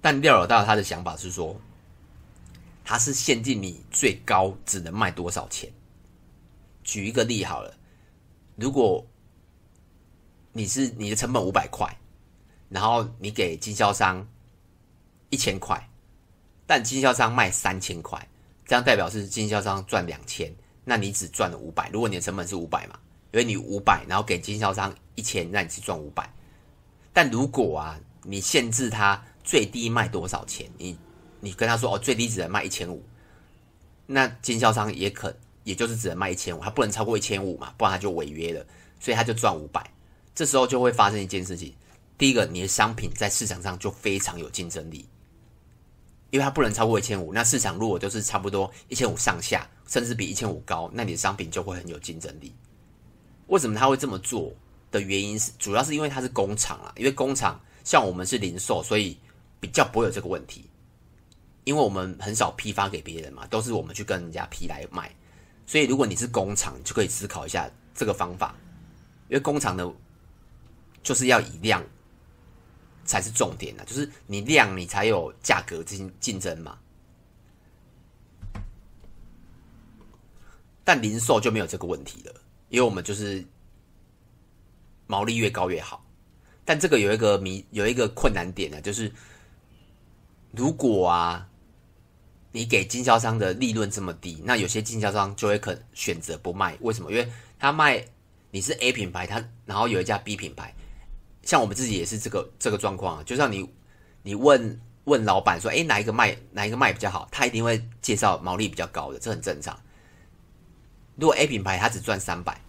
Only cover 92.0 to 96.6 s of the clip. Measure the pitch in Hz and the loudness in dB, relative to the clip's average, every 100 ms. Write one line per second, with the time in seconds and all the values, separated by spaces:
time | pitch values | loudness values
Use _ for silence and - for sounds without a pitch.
92 | _ _ - - - 113 117 113 92 120 | _ _ -20 -20 -12 -8 2 2 2 0
93 | 123 113 113 113 95 98 127 110 101 98 | 6 6 6 2 0 0 0 0 -2 -4
94 | 92 82 90 78 92 120 90 107 110 113 | -8 -8 -12 -8 0 0 2 -2 -4 -2
95 | 104 101 98 101 104 104 - 87 - - | 0 2 0 0 2 2 -2 -8 -10 -6
96 | - 85 - 78 90 90 | -4 -4 -8 -8 -6 -2